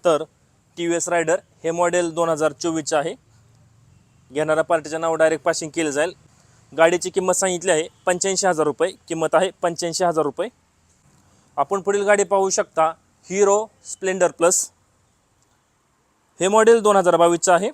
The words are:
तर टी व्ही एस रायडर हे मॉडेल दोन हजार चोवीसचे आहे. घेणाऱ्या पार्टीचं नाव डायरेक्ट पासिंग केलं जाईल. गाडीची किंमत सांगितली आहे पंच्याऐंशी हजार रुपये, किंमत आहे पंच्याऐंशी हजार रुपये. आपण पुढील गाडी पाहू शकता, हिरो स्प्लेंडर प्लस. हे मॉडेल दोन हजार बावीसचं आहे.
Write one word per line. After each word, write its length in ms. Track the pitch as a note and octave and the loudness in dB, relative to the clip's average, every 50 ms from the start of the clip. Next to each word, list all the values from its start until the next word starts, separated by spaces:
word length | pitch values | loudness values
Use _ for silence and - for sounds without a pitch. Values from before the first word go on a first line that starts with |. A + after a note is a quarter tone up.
| _ | _
तर 180 | F3+ D#3 D3 D#3 _ _ _ _ _ _ _ _ _ _ | 2 0 0 -2 _ _ _ _ _ _ _ _ _ _
टी 80 | - E3+ | -8 -4
व्ही 100 | E3+ E3+ | -2 -2
एस 120 | E3+ D#3+ F3 | -4 -2 -2
रायडर 300 | F3 E3+ E3 D#3+ F3 - _ _ _ _ - | -2 -2 0 0 -2 -2 _ _ _ _ -8
हे 80 | E3 | -6
मॉडेल 400 | E3+ E3+ F3 F3 F3 F3+ F3 E3 D#3 | -2 0 -2 0 0 0 -2 -2 -2
दोन 160 | E3 E3+ E3 | -2 -2 -2
हजार 220 | D#3+ D3 D#3 D3+ | 0 0 -2 -4
चोवीसचे 440 | C#3+ _ - E3+ D#3+ D#3+ D3 - D#3+ | -4 _ -6 -4 -4 -4 -6 -2 -4
आहे. 180 | D3 C#3 E3 A3+ _ _ _ _ _ _ _ _ _ _ _ _ _ _ _ _ _ _ _ _ _ _ _ | -2 -2 -4 -10 _ _ _ _ _ _ _ _ _ _ _ _ _ _ _ _ _ _ _ _ _ _ _
घेणाऱ्या 320 | B2+ D3 D#3 D#3 D#3 D#3 D#3+ | -6 -6 -2 -2 0 -2 0
पार्टीचं 380 | - F3 D#3 C#3 D3 D#3 D#3+ | 0 -2 -4 -2 -6 -8 -6
नाव 140 | E3 E3 D#3+ | -4 -4 0
डायरेक्ट 280 | D#3 D#3+ D#3 D#3+ D3+ _ | 2 2 0 0 0 _
पासिंग 260 | F3 D#3+ - E3+ D#3 - | -4 -4 -4 -8 -8 -6
केलं 180 | E3+ D#3+ D3+ | -4 -4 -2
जाईल. 220 | C3+ C#3+ D#3 F3+ F#3+ _ _ _ _ _ _ _ _ _ _ _ - | -2 -2 -4 -4 -6 _ _ _ _ _ _ _ _ _ _ _ 0
गाडीची 360 | C#3+ E3 E3+ F3 F3 - F#3 | 2 2 2 2 0 -4 -4
किंमत 240 | - G3 F#3 F#3 F3+ | -6 -4 -2 -2 -2
सांगितली 380 | - F#3+ F#3+ F3+ E3+ D#3+ F#3+ | 0 -2 -2 -4 -4 -2 0
आहे 160 | E3+ D#3 E3 - _ _ _ | 0 0 -2 -6 _ _ _
पंच्याऐंशी 420 | F#3 F3+ F3 - G3 F#3+ F3+ G3+ | -4 -2 -2 -2 -4 -4 -2 -2
हजार 180 | F#3+ F3 D3+ D#3 | -2 0 0 -2
रुपये, 260 | D3+ C3+ _ D#3+ F#3+ F#3 _ _ | -2 0 _ -4 -4 -4 _ _
किंमत 280 | - E3+ E3 D#3+ D#3 - | -10 -6 -4 -4 0 2
आहे 140 | D#3+ F#3 F#3+ - _ | 2 2 0 -4 _
पंच्याऐंशी 420 | - F3 E3+ - F3 E3+ D#3 - F#3 | -4 -4 -4 -4 -8 -6 -4 -2 -2
हजार 200 | E3+ E3 D#3+ D3+ | 0 0 0 -2
रुपये. 260 | C#3+ - - F3+ B3 _ _ _ _ _ _ _ _ _ _ _ _ _ _ _ _ _ _ _ _ _ | -2 -4 -6 -8 -8 _ _ _ _ _ _ _ _ _ _ _ _ _ _ _ _ _ _ _ _ _
आपण 240 | - C#3 _ G3 G3 | -6 -4 _ -4 -4
पुढील 220 | F3+ G3+ G3+ G3+ G3+ | -2 -2 -2 0 2
गाडी 200 | G3+ G#3 G3+ G3+ | 2 2 2 2
पाहू 260 | F#3 G3+ G3 F#3+ G3 | 0 0 0 0 0
शकता, 400 | - - F#3+ _ _ D#3+ D#3+ D#3+ D#3+ _ _ _ _ _ _ - | -2 -4 -4 _ _ 0 0 0 -2 _ _ _ _ _ _ -8
हिरो 360 | F3+ G3 G#3 G3 G3+ G#3 A3 G#3+ _ _ _ | 0 2 2 4 4 2 0 -6 _ _ _
स्प्लेंडर 460 | - - _ F#3+ F#3+ F#3 F#3+ F#3 E3 | -18 -14 _ -6 -6 0 0 0 0
प्लस. 380 | - - E3+ F3 F#3 - - - _ _ _ _ _ _ _ _ _ _ _ _ _ _ _ _ _ _ _ _ _ _ _ _ _ _ _ _ _ _ _ _ _ _ | 0 2 0 2 2 0 -4 -6 _ _ _ _ _ _ _ _ _ _ _ _ _ _ _ _ _ _ _ _ _ _ _ _ _ _ _ _ _ _ _ _ _ _
हे 80 | E3+ | -2
मॉडेल 320 | F#3+ G#3 A3 A3 A3+ A#3 A#3 | 2 2 4 6 6 6 6
दोन 160 | G3+ G#3 G3+ | 4 4 2
हजार 180 | G3 F3+ F3+ E3+ | 4 4 4 4
बावीसचं 380 | E3 E3+ E3+ E3+ E3 - F#3+ F3+ | 4 4 4 4 2 2 2 2
आहे. 160 | E3 G3 B3+ | 2 2 -4